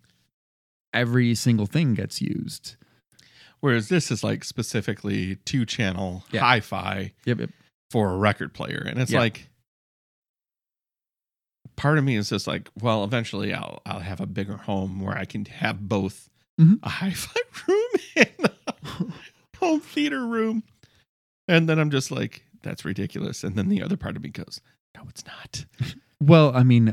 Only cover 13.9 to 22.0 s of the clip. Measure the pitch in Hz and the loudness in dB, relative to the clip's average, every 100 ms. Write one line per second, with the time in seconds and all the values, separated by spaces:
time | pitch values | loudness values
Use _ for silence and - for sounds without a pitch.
13.9 | - 87 95 104 98 98 101 - 98 95 | -10 -8 -8 -6 -6 -6 -8 -4 -4 -4
14.9 | 95 98 98 95 104 101 - 113 101 101 | -6 -6 -6 -8 -8 -10 -4 -4 -4 -4
15.9 | 104 95 - - _ _ - 165 208 - | -4 -4 -8 -20 _ _ 4 6 6 0
16.9 | - 190 180 - 453 494 - - 392 480 | -6 -6 -6 -6 -6 -6 -8 0 0 2
17.9 | 453 - - 247 - 302 - - - - | -4 -4 2 2 2 -2 -2 -12 -12 -14
18.9 | - 196 - - _ _ - 359 311 - | -8 -8 -8 -18 _ _ -4 0 0 -2
19.9 | - 294 277 240 226 220 220 - _ _ | -4 -2 -2 -2 0 0 -2 -6 _ _
20.9 | _ _ _ _ _ - 165 165 156 151 | _ _ _ _ _ 4 4 6 4 4
21.9 | 139 | 2